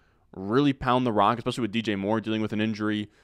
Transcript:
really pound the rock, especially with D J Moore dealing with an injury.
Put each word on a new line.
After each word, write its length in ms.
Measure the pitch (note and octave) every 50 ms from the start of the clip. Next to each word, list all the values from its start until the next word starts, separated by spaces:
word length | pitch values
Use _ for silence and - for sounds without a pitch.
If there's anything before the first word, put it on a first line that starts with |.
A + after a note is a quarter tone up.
| _ _ _ _ _ _ -
really 380 | F#2 F#2+ G2+ A#2 C#3 D3 C#3+ C3
pound 320 | - C3+ B2 B2 B2+ B2+
the 60 | A#2+
rock, 260 | G#2 G#2 G2 A2 A#2+
especially 240 | A2+ - B2+ A#2 C3
with 100 | A#2 G2+
D 120 | G2 A#2 G#2
J 120 | A2 G2+
Moore 240 | G2 G2 G#2 A2 A2
dealing 220 | G#2 A2 A2 A2
with 120 | G#2+ G#2 A2
an 80 | G#2
injury. 480 | G#2+ A2+ G#2 G#2 G#2+ G#2+ G#2 G#2+ G2+ - _ _